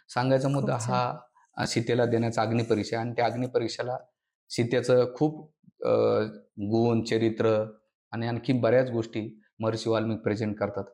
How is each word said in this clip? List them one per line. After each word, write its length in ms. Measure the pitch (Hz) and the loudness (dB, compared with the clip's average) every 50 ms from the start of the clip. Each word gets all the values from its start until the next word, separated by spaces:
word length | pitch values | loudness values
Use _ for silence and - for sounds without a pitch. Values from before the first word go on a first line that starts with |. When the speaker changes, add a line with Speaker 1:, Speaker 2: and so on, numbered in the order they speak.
| _ - | _ -8
Speaker 1:
सांगायचा 400 | - 123 123 131 135 131 135 135 | -4 -2 0 2 2 2 2 2
Speaker 2:
खूप 60 | 143 | 0
Speaker 1:
मुद्दा 240 | 139 135 139 135 120 | 0 0 -2 -2 -2
Speaker 2:
छान. 160 | 113 123 127 | -2 -2 0
Speaker 1:
हा, 240 | 123 123 123 143 - - _ _ _ _ _ - | 0 0 -2 -4 -8 -12 _ _ _ _ _ -8
अ, 80 | 117 120 | -6 -4
सीतेला 400 | - - 113 113 120 120 123 120 | -2 -2 -2 0 0 2 2 2
देण्याचा 360 | 113 117 113 117 117 113 117 110 | 2 2 2 0 0 0 0 0
अग्निपरीक्षा, 580 | 113 117 117 113 - 110 104 101 - 117 113 | 0 0 0 2 2 0 0 0 -2 -4 -4
आणि 120 | 113 120 117 | -4 -4 -2
त्या 120 | 123 117 | 0 0
अग्निपरीक्षेला 720 | 113 110 120 127 123 127 120 117 110 - - 117 123 127 - - _ _ _ _ _ _ _ _ - | 0 0 -2 -4 -2 -2 -2 -2 -2 -6 -6 -6 -6 -6 -8 -10 _ _ _ _ _ _ _ _ -8
सीतेचं 640 | - - 117 117 123 123 117 - 127 123 120 123 - | -2 -2 0 2 2 0 4 4 4 4 4 2 0
खूप, 400 | - 151 156 156 - - - _ _ _ - _ - - | 0 0 0 0 -4 -14 -20 _ _ _ -20 _ -6 0
अ, 60 | 117 113 110 110 107 107 107 107 107 107 - - _ - 107 | 2 2 4 4 4 2 2 0 -2 -4 -12 -20 _ -12 -8
गुण, 440 | 104 104 113 113 117 117 117 113 113 | -4 -2 0 2 2 2 2 0 0
चरित्र 600 | - 113 110 113 113 107 - 113 110 110 107 107 110 - - _ _ _ _ _ - 107 | 0 0 2 2 2 0 2 2 2 2 2 0 -4 -8 -18 _ _ _ _ _ -12 -8
आणि 160 | 110 117 120 | -6 -4 -4
आणखी 240 | 120 113 - - 131 | -4 -4 -2 0 0
बऱ्याच 380 | 123 117 113 120 127 127 123 | 2 4 4 4 4 4 2
गोष्टी 500 | 117 117 110 - - 113 107 110 - - _ _ _ - | 0 -4 -4 -4 -4 -6 -6 -8 -10 -16 _ _ _ -4
महर्षी 300 | 110 110 113 110 - 117 | -2 -2 -2 -2 0 0
वाल्मिक 280 | 113 110 110 113 110 107 | 0 0 0 -2 -2 -2
प्रेझेंट 360 | - 107 104 110 113 104 101 | -2 -2 -2 -2 -2 -4 -2
करतात. 280 | - 101 101 - 98 98 - | -2 -4 -4 -4 -6 -10 -10